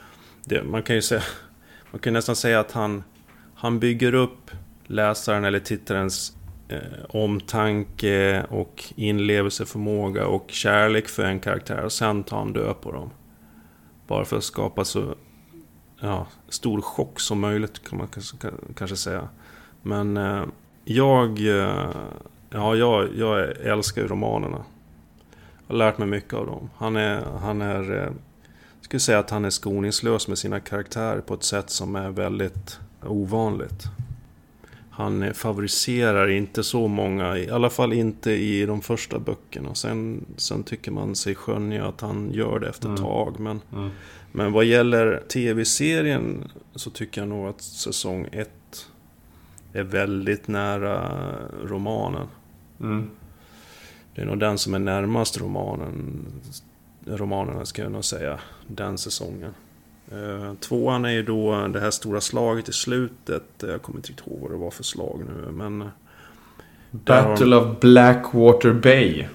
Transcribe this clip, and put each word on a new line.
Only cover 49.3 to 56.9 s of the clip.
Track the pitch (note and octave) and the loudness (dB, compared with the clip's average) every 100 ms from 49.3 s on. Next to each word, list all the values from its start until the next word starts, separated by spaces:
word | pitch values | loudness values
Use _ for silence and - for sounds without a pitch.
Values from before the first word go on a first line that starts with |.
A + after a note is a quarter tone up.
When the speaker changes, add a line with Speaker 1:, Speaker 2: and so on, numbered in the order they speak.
| - - - - | -20 -20 -20 -12
Speaker 1:
är | G2+ | -8
väldigt | F#2+ G2 G2 G2 G2 G#2 - | -4 0 0 0 0 -2 -2
nära | G#2 G2+ G2+ G2+ G2 F2 F2+ F#2 - - G1+ | -2 -2 -2 -2 -2 -4 -6 -8 -8 -10 -10
romanen. | F2+ G2 G2+ A2 F#2+ F2+ - - - - - - | -8 -4 -4 -2 -2 -4 -8 -14 -20 -20 -20 -10
Speaker 2:
Mm. | A2 G#2+ G#2+ - - - - - - - - - - | -4 -4 -4 -12 -20 -20 -20 -20 -20 -20 -20 -20 -18
Speaker 1:
Det | - | -10
är | G2+ | -6
nog | G2+ | 0
den | G#2+ G2+ | 0 0
som | - | 0
är | G2 | 0
närmast | F#2+ G2 G2+ A#2 A2+ - | 0 0 0 0 0 -4
romanen, | F#2+ G2 G2 G2 - - - C3+ - C3+ - - - _ - | -6 -4 -4 -6 -8 -8 -8 -10 -12 -14 -16 -18 -20 _ -20